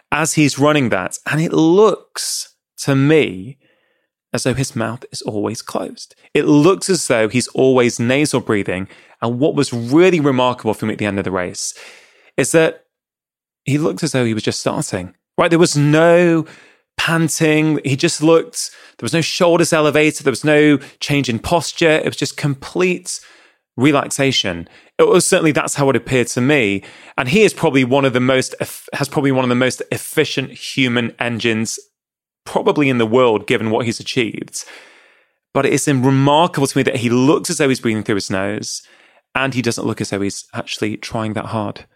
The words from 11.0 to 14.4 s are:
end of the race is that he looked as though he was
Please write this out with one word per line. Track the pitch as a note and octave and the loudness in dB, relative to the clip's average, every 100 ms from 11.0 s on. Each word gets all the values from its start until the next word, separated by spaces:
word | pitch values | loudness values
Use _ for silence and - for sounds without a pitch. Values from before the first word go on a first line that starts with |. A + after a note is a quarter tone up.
| G#2 | -4
end | G2 | -4
of | |
the | F#2+ | -4
race | F#2 F2+ F#2+ - - - - _ _ _ - | -4 -6 -8 -10 -12 -18 -20 _ _ _ -4
is | - | 2
that | E3 D#3+ - _ _ _ _ _ _ _ _ | 2 2 -2 _ _ _ _ _ _ _ _
he | - D3 | -4 -2
looked | F3 F#3 | -2 -4
as | E3 | -4
though | C3 | -2
he | A#2 | -2
was | G#2+ | -2